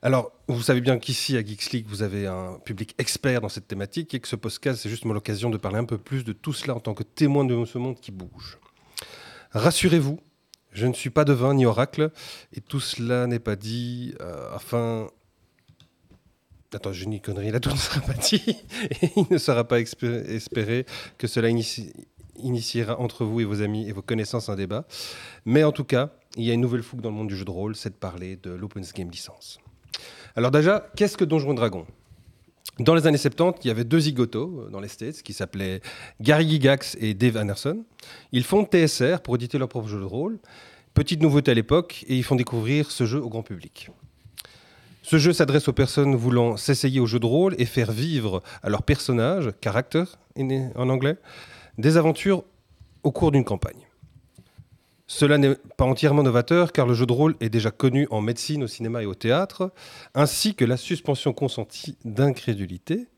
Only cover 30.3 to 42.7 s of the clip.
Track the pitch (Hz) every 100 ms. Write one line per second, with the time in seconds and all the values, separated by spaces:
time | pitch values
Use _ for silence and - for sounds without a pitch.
30.3 | - 120 143 160 202 - - 208 - 170
31.3 | 160 139 131 113 90 82 - _ - -
32.3 | _ _ _ - - 123 165 160 143 143
33.3 | - 175 180 127 110 117 160 151 127 117
34.3 | 110 160 160 107 101 101 - 113 156 -
35.3 | 98 92 98 95 95 - - - _ 113
36.3 | 151 165 156 131 135 - - 110 98 120
37.3 | 110 104 98 135 202 226 _ - - -
38.3 | 127 123 196 208 180 160 - 127 175 -
39.3 | 120 120 143 131 123 107 104 95 107 180
40.3 | 226 _ - - - _ - 147 160 156
41.3 | 143 139 117 110 156 170 - - 127 120
42.3 | 131 123 120 110